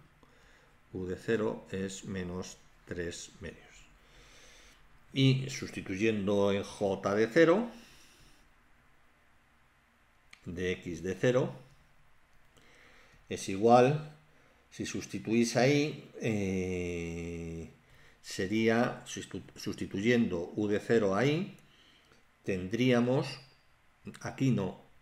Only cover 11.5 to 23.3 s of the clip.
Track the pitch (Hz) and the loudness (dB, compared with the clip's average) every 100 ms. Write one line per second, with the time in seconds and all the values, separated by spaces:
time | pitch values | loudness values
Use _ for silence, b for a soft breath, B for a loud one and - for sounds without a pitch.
11.5 | - - - _ - - - _ - _ | -6 -20 -20 _ -20 -20 -20 _ -20 _
12.5 | - B B B B B B - 92 - | -20 B B B B B B -10 -8 -6
13.5 | 95 113 123 127 151 - - _ b b | 0 6 8 8 4 -4 -16 _ b b
14.5 | b b - 98 101 - 101 107 117 117 | b b -10 -8 -6 -8 -8 0 2 2
15.5 | 123 127 147 151 - - - 139 104 95 | 2 4 2 0 -6 -14 -8 -4 -2 -2
16.5 | 95 92 90 90 87 85 85 85 85 85 | -2 -2 -4 -4 -6 -6 -8 -8 -8 -10
17.5 | 82 80 - b b b b - - 95 | -10 -12 -18 b b b b -14 -6 -2
18.5 | 110 113 117 127 - - 104 - - - | 2 4 4 2 -2 -10 -12 -10 -12 -12
19.5 | - 110 92 98 98 110 120 104 87 87 | -10 -10 -8 -6 -2 2 4 2 -2 -4
20.5 | 113 104 104 - 117 101 95 135 156 196 | -2 0 0 2 2 4 2 2 0 -4
21.5 | - b b b b b b _ _ - | -10 b b b b b b _ _ -6
22.5 | 95 92 113 127 120 120 135 - | -4 -4 0 2 4 2 0 -2